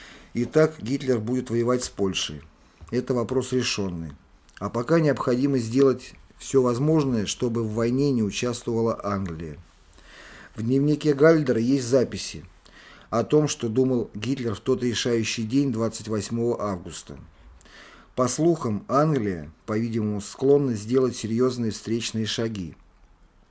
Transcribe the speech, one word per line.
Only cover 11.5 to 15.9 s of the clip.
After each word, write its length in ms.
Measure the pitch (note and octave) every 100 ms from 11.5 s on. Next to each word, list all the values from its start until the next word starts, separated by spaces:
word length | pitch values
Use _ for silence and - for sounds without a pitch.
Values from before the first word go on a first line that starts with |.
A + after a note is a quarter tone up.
| A2+
есть 260 | A#2 C#3 A#2
записи 580 | C3 G#2+ G2 - D#2+ D2+ - - - - - -
о 140 | A2+
том, 240 | A2+ D3+ D3
что 220 | - A#2+
думал 420 | A2+ C3 B2 -
Гитлер 380 | G#2 A2 C3+ A#2
в 60 | G2+
тот 220 | - A#2
решающий 600 | B2 A2+ B2 A#2 G#2+ -
день, 260 | A2 C3 C#3
двадцать 380 | A2 A2+